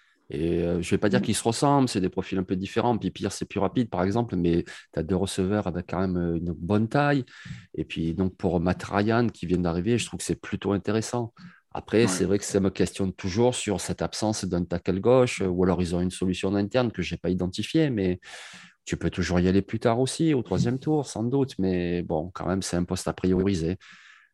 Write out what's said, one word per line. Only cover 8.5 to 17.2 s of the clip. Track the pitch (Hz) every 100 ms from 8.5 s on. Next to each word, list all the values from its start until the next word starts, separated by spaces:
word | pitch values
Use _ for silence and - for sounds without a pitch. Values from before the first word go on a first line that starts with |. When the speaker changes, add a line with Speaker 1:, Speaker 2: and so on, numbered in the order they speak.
| 87
Speaker 1:
Matt | 87 90
Ryan, | - 101 107 113 117
qui | - 85
vient | 90
d'arriver, | 87 85 95 120
je | -
trouve | 90
que |
c'est | - 85
plutôt | - 98 95
intéressant. | 101 - 107 - 120 113 - - - _
Après, | - - 107
Speaker 2:
Ouais. | 117
Speaker 1:
c'est | 92
vrai | 90 101
que |
ça | - 101
me | 95
questionne | - 92 - 95
toujours | - 98 95 123
sur | 123 107 92
cette | - 87
absence | 87 - 107 107
d'un | 95 87
tackle | 87 87 - 95
gauche, | 107 131 123 -
euh, | 95
ou | 90
alors | 92 90
ils | 90 87
ont |
une | 92
solution | - 95 90 98
interne | 101 101 127 120
que | 92
j'ai | 82
pas | 82